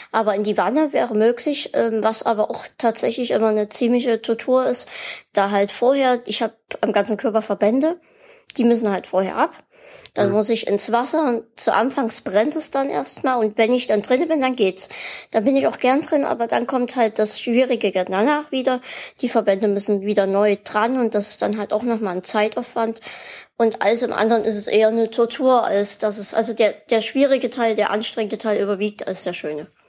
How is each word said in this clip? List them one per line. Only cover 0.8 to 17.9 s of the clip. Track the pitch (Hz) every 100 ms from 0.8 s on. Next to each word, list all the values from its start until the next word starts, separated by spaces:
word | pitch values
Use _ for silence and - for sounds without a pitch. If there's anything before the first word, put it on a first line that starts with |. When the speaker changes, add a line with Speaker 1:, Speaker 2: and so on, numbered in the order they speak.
| 302
Speaker 1:
wäre | 294 240 214
möglich, | 226 240 302 285 -
ähm, | 240 233 220
was | 220 220
aber | - 208 -
auch | - - -
tatsächlich | 233 220 247 226 240
immer | 233 220
eine | 214 208
ziemliche | - 240 247 240 226
Tortur | - 226 - 254 254
ist, | 247 - - - - -
da | 208 196
halt | 202 202
vorher, | - 240 277 262 247 247
ich | 208
hab | 226 - _ -
am | -
ganzen | 202 202 208
Körper | 240 214
Verbände, | 214 202 208 262 311 349 _ _ - - - -
die |
müssen | 233 226 214
halt | 185 -
vorher | 185 190 -
ab. | 302 - _ _ - - -
Dann | - 202
Speaker 2:
Mhm. | 208
Speaker 1:
muss | 208
ich | 226 -
ins | 202 -
Wasser | 233 269 311 294
und | 233 - -
zu | -
Anfangs | - 254 269 226 -
brennt | - 196 240 311
es | -
dann | 269 277
erstmal | - 277 - 269 247
und | 214 214
wenn | 226
ich | 247 -
dann | 208
drin | - 254 320
bin, | 311
dann | 262 247
geht's. | 190 185 - - - - -
Dann | -
bin | 214 269
ich | 262
auch | -
gern | 254 277
drin, | - 294
aber | 277 226 233
dann | 240 240
kommt | 262 240
halt | 254 220 220
das | 214 -
Schwierige | 247 233 254 226 202